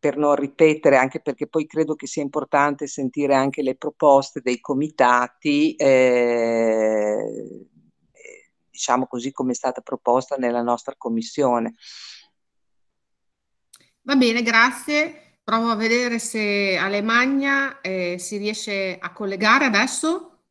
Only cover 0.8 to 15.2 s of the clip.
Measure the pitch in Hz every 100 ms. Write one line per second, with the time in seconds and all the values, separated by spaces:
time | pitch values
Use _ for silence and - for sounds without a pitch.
0.8 | 156 135 131 - - 135 143 160 151 151
1.8 | 156 151 135 - 143 151 135 147 143 143
2.8 | 143 - 135 147 143 139 135 135 135 127
3.8 | 151 - 143 139 135 - 127 123 - 139
4.8 | 151 - 123 123 123 _ 151 143 156 156
5.8 | 143 131 127 123 120 117 117 117 113 110
6.8 | 110 110 104 107 110 110 107 107 - _
7.8 | _ _ _ _ - - _ _ _ -
8.8 | - 123 131 123 123 139 131 120 131 123
9.8 | - 123 - 127 127 135 123 120 120 120
10.8 | - - 123 113 113 - 139 120 117 -
11.8 | - - - - _ _ _ _ _ _
12.8 | _ _ _ _ _ _ _ _ _ -
13.8 | _ _ 254 277 247 233 233 226 240 262
14.8 | - 294 320 -